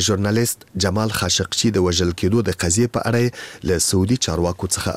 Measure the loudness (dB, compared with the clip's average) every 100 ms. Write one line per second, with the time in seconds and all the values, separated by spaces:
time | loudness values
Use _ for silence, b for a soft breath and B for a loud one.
0 | 2 2 2 2 0 -2 -10 -4 -2 0
1 | -2 -2 -2 -2 -2 0 0 2 2 2
2 | 0 0 0 2 0 -2 0 2 0 0
3 | 0 2 0 B B B -2 0 2 2
4 | 2 2 0 0 0 -2 -4 -4 -2